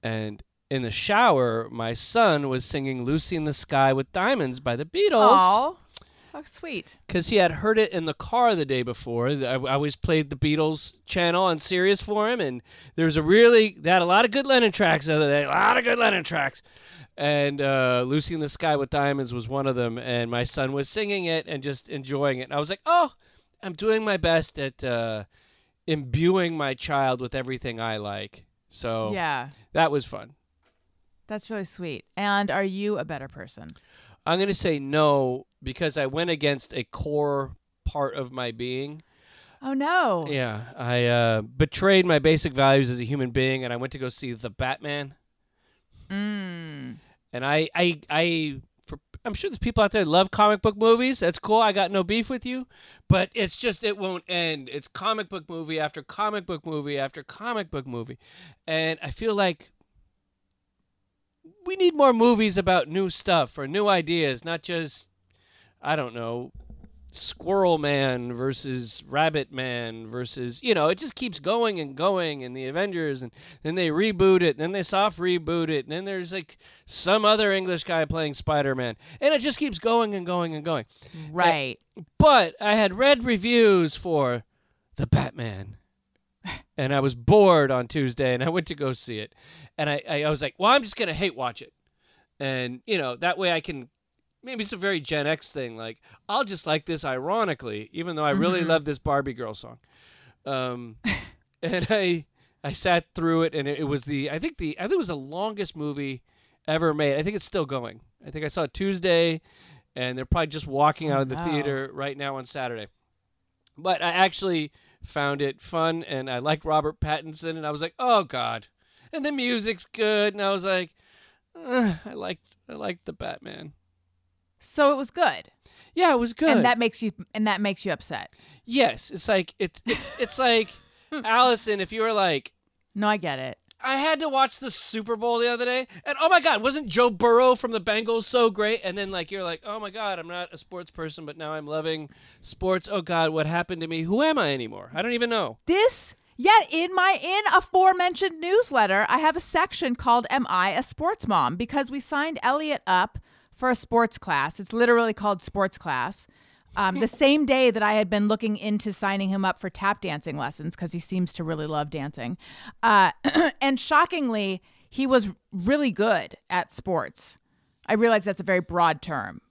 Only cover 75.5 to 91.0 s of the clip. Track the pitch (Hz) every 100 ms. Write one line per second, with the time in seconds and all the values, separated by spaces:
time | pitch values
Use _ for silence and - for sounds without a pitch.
75.5 | 170 160 151 131 156 196 190 175 190 160
76.5 | - - _ - - 170 214 208 214 208
77.5 | 196 185 175 - 165 156 165 156 139 -
78.5 | 151 139 131 123 113 - - 277 302 262
79.5 | - 294 175 233 233 220 196 175 180 170
80.5 | 156 151 151 - _ - 160 156 160 175
81.5 | 156 135 - _ - 160 _ 302 262 170
82.5 | - 208 214 202 190 269 277 240 220 214
83.5 | 240 226 190 165 - 180 160 131 120 -
84.5 | _ _ _ _ - 127 139 135 - 113
85.5 | 98 101 107 _ _ _ _ _ _ -
86.5 | - _ - 135 139 135 120 117 214 196
87.5 | 170 139 127 120 160 135 120 131 123 135
88.5 | 175 160 147 139 127 - 110 107 _ -
89.5 | - 147 - 151 143 - 147 151 147 139
90.5 | _ 196 277 220 -